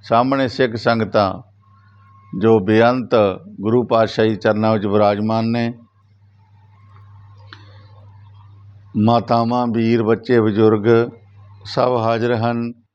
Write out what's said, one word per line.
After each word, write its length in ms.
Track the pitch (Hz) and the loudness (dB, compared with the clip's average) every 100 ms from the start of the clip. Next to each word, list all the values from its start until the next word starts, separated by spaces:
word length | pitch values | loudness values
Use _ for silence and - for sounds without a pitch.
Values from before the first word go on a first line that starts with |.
ਸਾਹਮਣੇ 460 | - 113 127 135 131 | 0 0 0 0 -2
ਸਿੱਖ 280 | - 127 113 | 0 -2 0
ਸੰਗਤਾਂ 640 | 120 113 104 104 98 95 - _ _ _ _ _ _ - - - | -2 -2 0 0 0 -4 -16 _ _ _ _ _ _ -20 -14 -2
ਜੋ 180 | 196 110 | 2 2
ਬੇਅੰਤ 560 | 95 110 117 127 113 120 101 92 - - | 4 2 4 0 -2 0 0 -2 -12 -8
ਗੁਰੂ 260 | 101 117 113 | -2 -2 0
ਪਾਤਸ਼ਾਹ 380 | 117 110 - | 0 0 0
ਜੀ 120 | 110 107 | -2 0
ਚਰਨਾਂ 360 | 110 104 110 | -2 0 0
ਵਿੱਚ 140 | 110 101 | -2 0
ਵਿਰਾਜਮਾਨ 580 | 104 104 101 110 113 113 | 2 2 0 -4 -4 -4
ਨੇ, 280 | 120 117 117 _ _ _ _ _ _ _ _ _ _ - - - - - - - _ - - - - - - - - - - - - _ 104 | -4 -6 -8 _ _ _ _ _ _ _ _ _ _ -20 -20 -20 -20 -20 -20 -20 _ -20 -20 -20 -20 -20 -20 -20 -20 -20 -20 -20 -20 _ -2
ਮਾਤਾਵਾਂ, 600 | 107 117 95 120 117 123 120 | 2 0 2 0 0 -2 -2
ਵੀਰ, 360 | 117 113 117 | -2 0 0
ਬੱਚੇ, 380 | 107 113 - 120 | 0 -2 0 2
ਬਜ਼ੁਰਗ 720 | 107 104 110 107 104 117 120 - _ - - - | 2 4 2 4 2 2 2 -8 _ -20 -20 -20
ਸਭ 360 | - - 127 123 | -10 -2 -2 0
ਹਾਜ਼ਰ 340 | 113 113 120 | -2 -2 -2
ਹਨ। 380 | 117 117 117 117 120 _ | -2 -2 -4 -8 -12 _